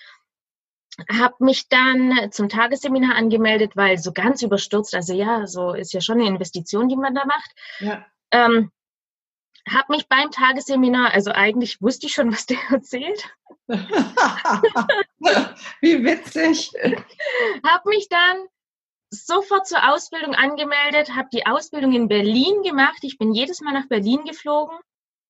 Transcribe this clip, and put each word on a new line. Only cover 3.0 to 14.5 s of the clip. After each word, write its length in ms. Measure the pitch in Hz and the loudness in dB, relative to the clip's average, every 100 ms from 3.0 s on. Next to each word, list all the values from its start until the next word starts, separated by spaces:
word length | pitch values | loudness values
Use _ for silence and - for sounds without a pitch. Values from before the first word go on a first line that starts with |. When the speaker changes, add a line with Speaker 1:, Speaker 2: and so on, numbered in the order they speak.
| 254 226 | 2 2
Speaker 1:
angemeldet, 600 | 226 220 220 220 208 196 | 2 2 2 2 0 2
weil 220 | 196 185 | 2 2
so 140 | 175 | -2
ganz 300 | 170 202 269 | -2 0 0
überstürzt, 500 | 226 196 - 208 208 | 0 -2 0 -2 -2
also 200 | 180 175 | -4 -4
ja, 340 | 185 208 233 196 | -2 0 -2 -4
so 260 | 180 180 | -6 -6
ist 200 | 175 185 | -6 -6
ja 80 | 190 | -6
schon 180 | 175 226 | -2 0
eine 80 | 220 | 0
Investition, 640 | 190 175 180 165 202 254 | -2 -6 -8 -6 -2 0
die 80 | 262 | 0
man 180 | 269 262 | -2 -2
da 100 | 277 | -2
macht. 260 | 294 - _ - - | -4 -6 _ -20 -10
Speaker 2:
Ja. 260 | 202 202 - _ - | -8 -8 -12 _ 0
Speaker 1:
Ähm, 400 | 240 233 233 214 _ _ _ _ _ _ _ _ _ - | 4 4 4 0 _ _ _ _ _ _ _ _ _ -4
hab 200 | 247 269 | -2 0
mich 180 | 294 - | -2 0
beim 220 | 262 294 | 0 0
Tagesseminar, 800 | 277 254 262 277 269 254 247 247 | 0 0 0 0 2 4 4 2
also 180 | 202 196 | 2 0
eigentlich 500 | - 202 226 240 - | 0 0 0 -4 -2
wusste 260 | 202 262 294 | -2 -2 -6
ich 60 | |
schon, 180 | - 240 | -2 0
was 140 | 214 - | 0 -4
der 120 | 247 | -4
<laughs> 60 | - | 0
erzählt. 600 | 269 - 254 302 415 - - _ - - | -2 -2 -8 -6 -8 -10 -20 _ -20 -8
Speaker 2:
<laughs> 1200 | 214 185 392 - - 285 - 330 | -6 -2 -2 0 2 0 0 -2